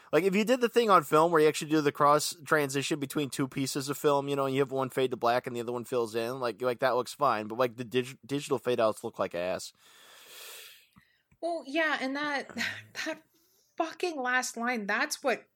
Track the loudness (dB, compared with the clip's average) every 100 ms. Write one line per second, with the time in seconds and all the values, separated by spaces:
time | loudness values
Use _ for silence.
0 | 0 2 4 2 2 2 2 2 6 6
1 | 6 4 6 6 4 2 0 2 2 4
2 | 4 4 2 -6 0 0 2 -2 -2 -4
3 | -4 -4 -4 -2 -4 -2 -4 -4 -4 0
4 | 2 2 0 -2 0 0 0 0 -2 0
5 | 0 2 2 2 0 -6 -4 -6 -4 -2
6 | 0 -2 -4 -4 -4 -2 -4 0 0 0
7 | -2 0 0 0 -2 -2 -2 -2 -4 -2
8 | -2 -10 -6 -6 -2 -2 0 2 2 0
9 | -8 -4 -4 -2 -4 -6 -8 _ _ -20
10 | -20 -20 -20 -20 -18 -18 -20 -20 _ -20
11 | _ _ _ -8 -6 -4 -4 -2 0 0
12 | -2 -4 -4 -4 -6 -6 -6 -8 -14 -10
13 | -8 -8 _ _ _ _ _ -6 -6 -4
14 | -6 -4 -2 0 -2 -4 -4 -4 -2 -2
15 | -2 -2 -2 -2 -6